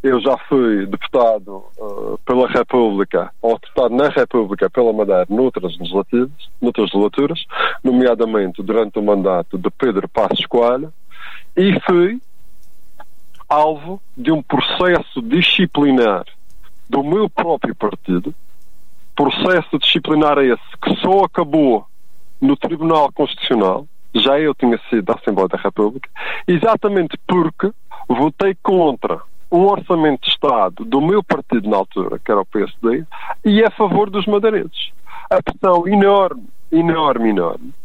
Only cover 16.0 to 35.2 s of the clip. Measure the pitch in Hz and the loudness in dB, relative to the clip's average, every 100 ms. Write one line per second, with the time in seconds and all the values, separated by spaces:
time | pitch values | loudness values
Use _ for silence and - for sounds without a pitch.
16 | 117 95 - - - - - - - 139 | 4 2 -4 -12 -10 -10 -10 -10 -4 -2
17 | 143 190 208 - 170 151 120 - 104 - | 0 0 0 -2 -2 -2 -2 -2 -4 -4
18 | - 90 143 - - - - - - - | -2 -2 -2 -8 -10 -10 -10 -10 -10 -10
19 | - - 147 - 185 180 - 147 - 170 | -8 0 0 2 2 2 0 -2 0 0
20 | - 151 151 143 135 113 - - - 190 | 2 2 4 4 4 2 -4 -6 -2 0
21 | 190 196 185 - 160 160 143 110 - - | 2 2 2 0 0 4 4 4 0 -12
22 | - - - - 135 143 165 165 160 160 | -10 -10 -8 0 2 2 -2 -2 2 4
23 | 143 - 143 - - 120 95 95 147 - | 2 0 -4 -2 0 2 2 0 -4 -12
24 | - 117 135 143 156 135 123 117 - 117 | -6 0 2 2 2 2 0 0 0 -2
25 | 90 - - 98 92 - 98 - 107 131 | 0 -2 0 0 0 0 -4 0 -2 -2
26 | - - - - - 175 226 220 208 196 | -12 -12 -8 -6 0 2 2 2 0 0
27 | 165 - - 180 160 - 190 - - - | -2 -6 0 0 0 -2 -4 -4 -14 -12
28 | - 123 151 - 196 185 - 190 160 123 | -2 2 2 2 0 0 2 4 4 0
29 | - 82 - - - 175 190 202 170 175 | -4 -4 -6 -10 0 4 4 2 0 2
30 | 156 135 - - 143 120 92 87 113 135 | 2 2 -2 0 2 2 0 -2 -2 0
31 | 156 208 185 156 - 120 104 101 95 - | 2 2 2 -2 0 -2 2 0 0 -4
32 | 90 - - 104 95 107 98 - 117 131 | -4 -6 0 0 0 -2 -4 -2 -2 -2
33 | 160 - - - 214 208 226 - 208 175 | -4 -12 -10 -2 4 4 4 2 2 2
34 | 208 202 190 208 220 208 - - - - | 0 -2 0 2 2 0 -4 -8 -8 -8
35 | - - | -10 -12